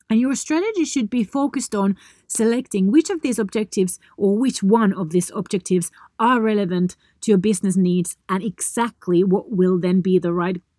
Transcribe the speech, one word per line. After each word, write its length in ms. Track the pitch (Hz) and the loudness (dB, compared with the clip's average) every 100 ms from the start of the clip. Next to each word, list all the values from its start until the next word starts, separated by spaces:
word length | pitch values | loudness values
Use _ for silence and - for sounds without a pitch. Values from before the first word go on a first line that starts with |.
| - | -2
And 100 | 220 | 0
your 160 | 254 254 | 0 -2
strategy 500 | - 311 415 427 302 | -2 -2 0 -2 -2
should 240 | 285 214 | -2 -2
be 140 | 247 | -2
focused 520 | 196 277 285 277 - 208 | -2 -2 -2 -2 -4 -2
on 220 | 196 190 - _ - | 0 -2 -8 _ -8
selecting 640 | - 220 240 254 202 190 | 0 0 0 -2 0 2
which 180 | 285 - | 2 0
of 120 | 349 | -2
these 180 | 262 233 | -4 -2
objectives 600 | 202 220 214 - 180 - _ - | -2 -4 -4 -2 -2 -4 _ -2
or 220 | 202 202 | 0 2
which 260 | 262 - | 0 0
one 300 | 190 226 208 | 2 4 2
of 160 | 185 165 | 0 -2
these 220 | 175 175 - | -2 -2 -6
objectives 560 | 175 180 - 180 170 - - - | -6 -6 -2 -2 -2 -10 -14 -2
are 240 | 226 247 | 2 2
relevant 540 | 220 208 190 180 180 - _ _ | 2 0 0 0 -2 -4 _ _
to 100 | - | 2
your 60 | 196 | 2
business 380 | 208 208 196 185 | 2 0 0 2
needs 400 | 180 180 170 - - | 2 2 -2 -6 -6
and 140 | 190 | -4
exactly 800 | 214 180 - - 233 - - 175 | -4 -8 -6 -4 -4 -6 0 2
what 280 | 190 185 - | 2 0 -2
will 280 | 190 185 185 | 0 2 2
then 220 | 180 185 | 2 2
be 160 | 185 180 | 2 0
the 160 | 170 | 0
right 280 | 175 175 180 _ | -2 -2 -4 _